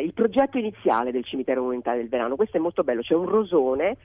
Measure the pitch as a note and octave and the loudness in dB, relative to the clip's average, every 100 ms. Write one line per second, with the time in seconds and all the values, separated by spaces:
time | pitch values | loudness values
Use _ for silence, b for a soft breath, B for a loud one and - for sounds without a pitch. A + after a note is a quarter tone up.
0 | D#3+ - A3+ B3 C#4 C4+ G#3+ G3 F3+ A2+ | -2 0 2 2 2 0 -4 -2 0 2
1 | B2 B2 A#2+ C3+ B2+ B2+ B2+ B2 A#2+ A#2+ | 0 -2 -4 -4 -2 -2 -2 -2 -2 -4
2 | A#2 B2 A#2 C#3+ G#3+ E3+ E3+ F3+ D3 A#2 | -2 -2 -2 0 -2 0 -2 -2 0 -2
3 | A#2+ D#3+ F3+ G#3 G3+ E3+ C3 C3+ F3+ C4+ | 0 0 2 0 2 2 2 0 -2 -4